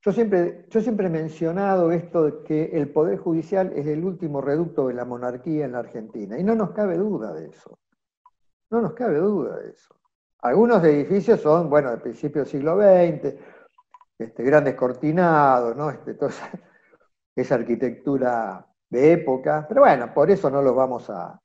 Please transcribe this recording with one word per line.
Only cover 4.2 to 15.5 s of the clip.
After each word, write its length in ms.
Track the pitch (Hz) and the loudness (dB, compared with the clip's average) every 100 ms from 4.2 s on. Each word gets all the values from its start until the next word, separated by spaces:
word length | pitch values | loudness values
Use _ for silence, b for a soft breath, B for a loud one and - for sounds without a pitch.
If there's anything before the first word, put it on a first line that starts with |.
| 170 143 | -6 -6
reducto 460 | 131 147 170 160 131 | -2 -2 -2 -2 -4
de 60 | |
la 120 | 123 123 | -4 -8
monarquía 600 | 123 123 123 165 156 139 | -8 -8 -8 -6 -4 -4
en 80 | |
la 60 | 123 | -6
Argentina, 580 | 113 120 110 123 101 117 | -10 -12 -14 -12 -10 -4
y 40 | |
no 120 | 190 226 | -2 0
nos 160 | 196 | -2
cabe 260 | 165 208 170 | -4 -2 -2
duda 360 | 214 175 107 | -4 -4 -8
de 140 | 80 80 | -10 -14
eso. 300 | - - - _ _ _ _ _ _ _ _ _ | -20 -20 -20 _ _ _ _ _ _ _ _ _
No 100 | 226 | -2
nos 120 | 208 | -2
cabe 240 | - 240 151 | -4 -2 0
duda 400 | 190 202 120 92 | 0 0 -4 -8
de 100 | - | -14
eso. 240 | - _ _ _ _ _ _ | -20 _ _ _ _ _ _
Algunos 420 | 120 143 233 226 | -2 2 4 6
edificios 580 | 165 147 143 196 190 220 | 4 4 2 0 2 2
son, 280 | 151 160 165 | 4 2 4
bueno, 220 | 147 135 | 2 2
del 100 | 117 | -4
principio 400 | 123 113 151 147 | -8 -8 -6 -4
del 80 | 131 | -4
siglo 240 | 147 143 180 | -4 -2 2
veinte, 600 | 208 185 175 151 143 - B B B _ _ - _ _ | 6 6 4 0 -6 -8 B B B _ _ -20 _ _
este, 260 | 113 - | -14 -4
grandes 320 | 123 151 143 123 | 2 4 4 -2
cortinados, 1000 | 127 123 151 160 175 156 143 | -2 -2 -2 2 4 4 4